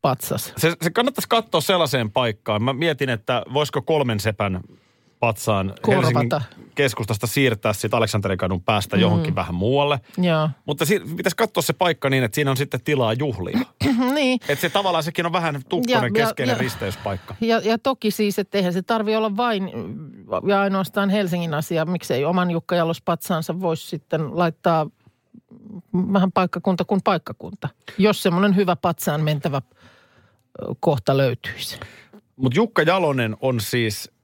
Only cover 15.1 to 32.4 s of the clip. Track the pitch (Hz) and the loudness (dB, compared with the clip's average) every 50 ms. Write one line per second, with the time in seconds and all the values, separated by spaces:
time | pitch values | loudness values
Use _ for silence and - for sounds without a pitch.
15.1 | 160 - 170 170 165 185 165 165 147 139 131 - - 208 254 233 247 233 - 123 | -2 -2 -2 0 0 0 -2 -2 -4 -4 -6 -4 -2 -2 0 2 2 2 2 2
16.1 | 196 220 226 220 220 - 131 254 247 - 127 127 - - - 98 95 - - 104 | 2 2 2 0 0 -2 -2 -2 0 0 -2 -4 -4 -6 -6 -6 -6 -6 -6 -6
17.1 | 98 92 - - 98 - 226 226 226 226 175 214 226 226 _ 269 254 - - 214 | -6 -6 -8 -12 -8 -4 0 2 2 2 2 0 -2 0 _ -2 -4 0 -2 -2
18.1 | 196 - 220 202 196 - 196 _ - 202 190 180 175 190 180 - 233 226 214 208 | 0 0 0 0 0 -2 -4 _ 0 0 0 2 0 -2 -2 -2 -2 -2 0 0
19.1 | 220 220 220 220 202 196 240 240 226 196 190 185 - 117 95 85 - 147 156 135 | 0 0 0 0 0 0 0 0 0 -2 -4 -6 -6 -8 -8 -8 -10 -12 -14 -16
20.1 | - - - 110 107 92 - 190 202 196 196 196 196 190 190 - - 208 196 196 | -18 -20 -10 -6 -6 -2 0 2 2 4 2 2 2 0 -2 -2 -2 -2 0 2
21.1 | 190 214 202 180 170 175 170 165 151 147 151 - 175 160 160 160 185 170 - - | 2 2 0 0 -2 -2 -2 -2 -2 -4 -2 -2 -2 -2 0 0 -2 -4 -2 -2
22.1 | 147 123 143 156 175 180 180 175 170 165 - - 180 175 165 165 165 - _ - | -2 0 0 0 2 2 0 0 0 -2 -2 -2 0 0 2 0 -2 -4 _ -2
23.1 | 170 160 - - 185 160 156 - 156 180 190 170 165 151 - - - 156 _ _ | -2 -2 -2 -4 -4 -4 -2 -4 -6 -2 -2 -2 -2 -2 -6 -10 -10 -12 _ _
24.1 | - 156 160 135 - 165 180 165 160 _ _ 180 170 160 156 - _ _ _ - | -2 -2 -2 -2 -2 0 0 0 -2 _ _ 2 2 2 0 -2 _ _ _ -20
25.1 | _ _ _ _ _ - _ _ - - - - 208 185 - _ - 175 185 - | _ _ _ _ _ -20 _ _ -20 -20 -20 -16 -16 -16 -16 _ -2 -2 0 2
26.1 | 196 196 185 190 - - 185 175 - 175 - 196 185 170 175 - - 196 - 220 | 2 2 2 2 2 0 0 0 -2 -2 -2 -2 0 0 0 0 0 0 2 2
27.1 | 196 160 _ - - _ - 175 196 - - 139 - _ _ - - - 190 214 | 0 0 _ -8 -14 _ -12 -14 -14 -10 -10 -10 -10 _ _ -18 -2 2 2 2
28.1 | 208 - - 190 170 180 196 208 190 190 202 185 175 - - 180 165 - - - | 2 2 0 0 2 2 2 4 4 4 4 2 0 0 0 -2 -2 -2 -2 -4
29.1 | 147 151 156 151 151 147 - 156 143 139 - _ _ _ - - _ _ _ _ | -2 0 0 0 -2 0 -2 -2 -2 -2 -6 _ _ _ -20 -20 _ _ _ _
30.1 | _ _ _ _ _ _ _ _ _ - - - - - - 170 147 123 - - | _ _ _ _ _ _ _ _ _ -14 -10 -10 -8 -2 0 0 0 2 0 2
31.1 | 135 135 139 131 127 - - - - - - - - - - - - - - _ | 2 4 2 2 0 -2 -8 -12 -10 -10 -12 -12 -12 -14 -16 -18 -20 -20 -20 _
32.1 | - - _ _ _ - | -20 -20 _ _ _ -2